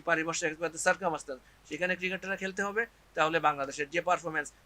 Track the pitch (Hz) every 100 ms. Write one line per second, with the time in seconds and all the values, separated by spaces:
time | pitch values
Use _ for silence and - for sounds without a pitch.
0 | 165 160 160 160 165 156 165 165 185 180
1 | 185 151 - 127 - - - 147 180 180
2 | 180 185 190 190 190 190 202 202 233 -
3 | - - 156 165 151 143 139 139 143 165
4 | 170 170 170 156 143 -